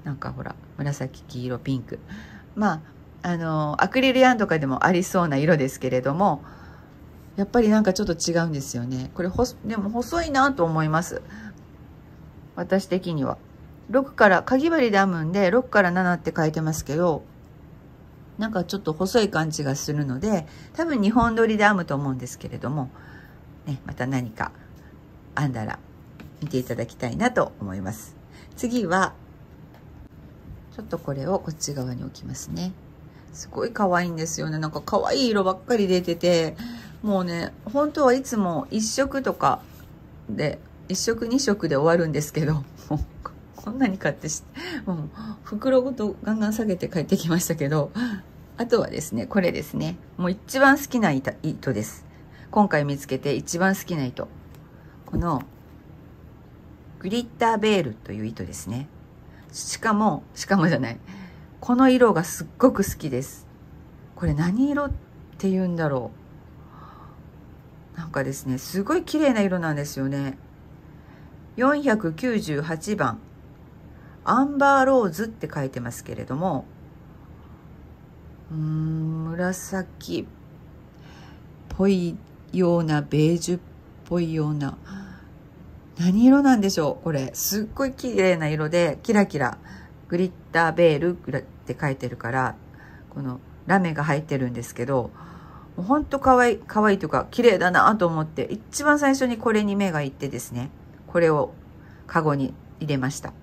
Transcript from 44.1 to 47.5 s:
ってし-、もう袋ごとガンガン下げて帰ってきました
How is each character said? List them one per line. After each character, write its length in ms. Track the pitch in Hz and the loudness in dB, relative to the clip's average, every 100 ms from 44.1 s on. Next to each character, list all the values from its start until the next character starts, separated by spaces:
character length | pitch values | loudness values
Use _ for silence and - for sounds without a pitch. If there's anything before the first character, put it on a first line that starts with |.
っ 40 | 143 | -2
て 140 | 156 | -6
し-、 140 | - - - 349 320 214 | -8 -10 -12 -10 -8 -6
も 80 | |
う 160 | 170 151 - 220 214 | -6 -6 -10 -12 -12
袋 380 | - 208 262 262 | -10 -4 2 2
ご 100 | 254 | 2
と 240 | 262 214 - | -4 -4 -4
ガ 100 | - | -4
ン 60 | 220 | -2
ガ 100 | 208 | 0
ン 40 | |
下 120 | 214 214 | 0 -2
げ 100 | 180 | -2
て 120 | 160 | -2
帰 120 | 170 | -4
っ 60 | 147 | 0
て 120 | 196 | 0
き 120 | 160 | 2
ま 100 | 202 | 0
し 80 | |
た 80 | - | 0